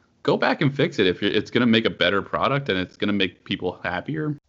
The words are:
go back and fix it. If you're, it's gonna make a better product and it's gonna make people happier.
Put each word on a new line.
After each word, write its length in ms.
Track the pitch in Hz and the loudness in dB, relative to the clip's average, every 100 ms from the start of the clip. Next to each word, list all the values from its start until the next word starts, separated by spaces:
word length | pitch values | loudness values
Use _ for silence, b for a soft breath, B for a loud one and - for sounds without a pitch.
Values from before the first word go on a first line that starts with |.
| b _ | b _
go 120 | - 214 | -2 0
back 240 | - - | 0 2
and 140 | 147 | 0
fix 240 | 143 175 - | 0 -2 2
it. 80 | 92 | 2
If 160 | 87 | 2
you're, 80 | 101 | 0
it's 200 | 104 101 | 0 0
gonna 160 | 120 123 | 0 4
make 180 | 113 | 4
a 60 | 107 | 2
better 300 | - 87 98 | 2 2 2
product 480 | 92 78 104 139 139 | -2 -2 0 0 -2
and 100 | 95 | -2
it's 180 | 90 - | -4 -4
gonna 160 | 104 | -2
make 320 | 101 92 - | 0 -2 -4
people 360 | - 92 92 - | -8 -6 -4 -6
happier. 520 | 90 90 92 156 151 143 | -6 -6 -6 -6 -6 -8